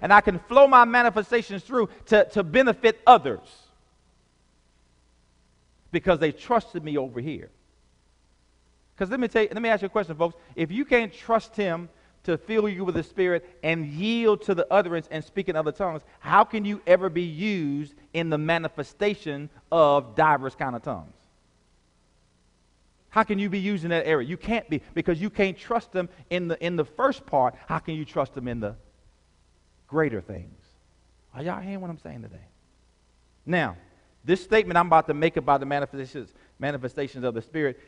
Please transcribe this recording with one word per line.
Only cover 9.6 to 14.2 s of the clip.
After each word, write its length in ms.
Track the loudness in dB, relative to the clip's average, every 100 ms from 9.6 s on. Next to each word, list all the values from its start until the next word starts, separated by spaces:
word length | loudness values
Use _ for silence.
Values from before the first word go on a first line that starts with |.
me 80 | -2
ask 140 | -2
you 40 | -2
a 40 |
question, 260 | -4 -4 -2
folks. 200 | -4 -4 -14
If 180 | -6 -6
you 140 | -4 0
can't 260 | 0 0
trust 420 | -8 -2 -2 -2
him 360 | -6 -4 -4 -10 _ _ _
to 160 | -6 -4
fill 280 | -2 -2 -2
you 160 | -2
with 120 | -4
the 80 | -4
Spirit 560 | -4 -2 0 0 -4 -8
and 220 | -4 -2
yield 560 | -4 -6 -4 0